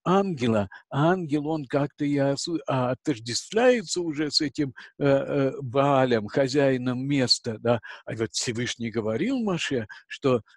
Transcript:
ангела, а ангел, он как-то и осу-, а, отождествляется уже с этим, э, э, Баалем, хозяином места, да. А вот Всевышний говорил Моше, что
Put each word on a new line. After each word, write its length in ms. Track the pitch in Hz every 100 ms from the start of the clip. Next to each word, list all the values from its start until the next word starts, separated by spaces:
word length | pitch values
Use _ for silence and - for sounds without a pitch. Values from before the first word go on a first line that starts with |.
ангела, 640 | - 190 196 151 120 110 98 - _
а 220 | 139 156
ангел, 340 | 185 165 147 147
он 180 | 160 135
как-то 380 | 147 143 -
и 120 | 143 143
осу-, 420 | 139 139 - 160 -
а, 240 | 135 123
отождествляется 1080 | 131 - 120 117 110 - 214 254 247 170 180
уже 280 | 170 143 151
с 80 | -
этим, 320 | 151 - 143 - - -
э, 60 | 143
э, 460 | 139 131 143 135 131
Баалем, 640 | 135 135 139 139 131 117 104
хозяином 800 | - 139 139 139 131 123 123 135
места, 520 | 143 123 - - 107
да. 200 | 117 120 - - -
А 80 | 139
вот 160 | 110
Всевышний 560 | - - 113 120 - 117
говорил 480 | 110 107 113 208 269
Моше, 460 | 220 170 - 131 110 - -
что 340 | - 139 123 -